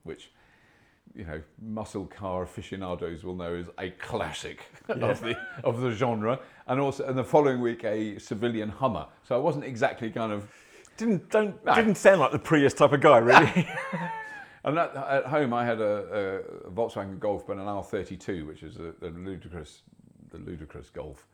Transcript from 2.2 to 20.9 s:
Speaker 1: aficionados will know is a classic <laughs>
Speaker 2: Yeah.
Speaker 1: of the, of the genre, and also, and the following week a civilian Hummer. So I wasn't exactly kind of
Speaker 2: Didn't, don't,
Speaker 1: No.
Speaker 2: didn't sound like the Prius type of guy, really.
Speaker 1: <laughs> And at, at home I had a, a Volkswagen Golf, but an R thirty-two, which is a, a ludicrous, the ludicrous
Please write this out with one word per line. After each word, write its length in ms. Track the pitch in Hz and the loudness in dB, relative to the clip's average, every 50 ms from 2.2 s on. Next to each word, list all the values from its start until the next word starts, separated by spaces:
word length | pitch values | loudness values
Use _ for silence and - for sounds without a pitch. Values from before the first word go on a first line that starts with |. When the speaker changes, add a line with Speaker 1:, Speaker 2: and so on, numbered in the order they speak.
| 104 95 90 92 | -8 -6 -4 -4
Speaker 1:
aficionados 800 | 90 87 - - 82 - 98 95 95 90 90 85 87 82 85 80 | -6 -6 -10 -14 -12 -10 -10 -8 -6 -6 -6 -6 -6 -8 -8 -8
will 140 | 95 92 92 | -10 -10 -8
know 180 | 90 87 85 87 | -6 -6 -6 -6
is 140 | 87 87 87 - - | -6 -8 -10 -10 -10
a 120 | 95 92 | -10 -10
classic 680 | 90 - - - - 107 90 78 76 - - - 78 - - - - | -10 -10 -10 -6 -6 -4 -4 -6 -8 -10 -12 -12 -14 -16 -20 -20 -20
<laughs> 120 | - - - | -16 -8 -8
Speaker 2:
Yeah. 80 | - 127 117 | -6 -2 -2
Speaker 1:
of 140 | 110 104 - | -2 -2 -2
the, 160 | 117 113 117 - - - - 135 | -4 -6 -6 -6 -8 -14 -10 -4
of 180 | 120 131 117 117 | -2 -2 -2 0
the 120 | 127 123 | -2 -2
genre, 480 | 113 101 127 120 117 107 107 113 127 135 - - - - - | -2 0 0 0 0 0 0 -2 -2 -2 -6 -16 -20 -14 -6
and 140 | - 127 135 | -4 -2 0
also, 240 | 143 139 131 - 131 | 0 -2 -2 -4 -4
and 100 | 135 127 | -4 -2
the 60 | 131 | -2
following 380 | 123 - - 151 147 139 127 123 | 0 4 4 6 6 6 2 2
week 240 | 123 117 117 117 - | 0 -2 -2 -2 -4
a 340 | 107 107 110 110 110 98 101 | -2 -2 -2 -4 -4 -6 -10
civilian 520 | - - 120 98 117 120 113 110 107 107 | -10 -8 -6 -2 -2 -2 -2 -2 -6 -6
Hummer. 360 | 104 - 131 131 101 80 71 - - _ | -6 -2 -2 -2 -2 -4 -8 -10 -16 _
So 140 | _ - - | _ -2 -2
I 20 | 123 | 0
wasn't 280 | 139 170 139 147 117 | 0 0 -2 -2 -6
exactly 440 | 127 127 107 131 127 - - 120 110 | -6 -2 0 0 0 0 -2 -8 -6
kind 220 | - 123 113 110 | -4 -4 -4 -4
of 160 | 104 101 98 - - - - - - - - - - | -4 -6 -8 -12 -18 -20 -20 -20 -20 -20 -20 -18 -8
Speaker 2:
Didn't, 320 | - 220 233 202 160 - - | -4 0 0 0 0 0 0
don't, 360 | - 214 214 202 - - - | 0 2 2 0 -4 -4 0
Speaker 1:
No. 100 | - - | 2 4
Speaker 2:
didn't 220 | 226 226 220 185 | 4 4 2 4
sound 240 | - - 202 196 175 | 6 8 8 8 8
like 100 | 139 113 | 6 4
the 80 | 147 - | 2 0
Prius 340 | - - 160 147 139 131 | 0 4 4 6 6 6
type 200 | - - 156 139 | 6 6 6 6
of 80 | 147 139 | 6 8
guy, 180 | 143 156 139 117 | 8 10 10 10
really. 500 | 117 120 - 214 160 - - 180 - - - | 10 10 10 10 10 8 4 2 0 0 -4
Speaker 1:
<laughs> 920 | - - - - 160 170 170 - - - - - - - - - - - | -8 -8 -6 -6 -6 -6 -6 -6 -10 -12 -14 -14 -16 -18 -20 -14 -6 -4
And 140 | 139 147 170 | -2 0 0
at, 160 | 165 - - | 0 -2 -4
at 300 | 135 135 - 139 139 - | -6 -2 0 0 0 0
home 260 | 127 147 151 147 120 | 2 2 2 2 2
I 120 | 120 120 120 | 2 0 2
had 140 | 120 113 110 | 0 2 2
a, 600 | 110 104 104 104 98 85 98 104 98 95 95 95 - - - - - | 2 0 0 0 -2 -4 -2 -2 -2 -2 -4 -4 -6 -8 -12 -14 -14
a 40 | - | -8
Volkswagen 480 | 90 107 117 110 - 107 98 98 95 87 | -4 -4 -4 -2 -2 -6 -6 -6 -8 -4
Golf, 280 | - 104 101 95 - | -2 -2 -2 -4 -4
but 100 | - 101 98 | -8 -8 -8
an 80 | 95 104 | -6 -6
R 140 | 101 98 | -6 -6
thirty-two, 640 | 92 - - 101 90 - 95 90 - - 98 85 76 | -6 -6 -6 -6 -6 -6 -10 -10 -8 -6 -6 -6 -6
which 160 | 76 78 - | -10 -12 -14
is 160 | 80 78 - 85 | -16 -18 -14 -14
a, 160 | 85 82 - - | -14 -14 -12 -12
a 80 | 87 85 | -12 -12
ludicrous, 720 | 80 85 90 98 95 85 - 78 85 85 76 - - - _ _ _ _ - - _ - - - | -12 -10 -10 -10 -12 -12 -12 -14 -14 -14 -14 -14 -20 -20 _ _ _ _ -20 -20 _ -20 -20 -20
the 80 | - 85 | -18 -16
ludicrous 500 | 78 85 90 73 78 73 - 73 71 - | -14 -12 -12 -12 -14 -16 -16 -18 -18 -16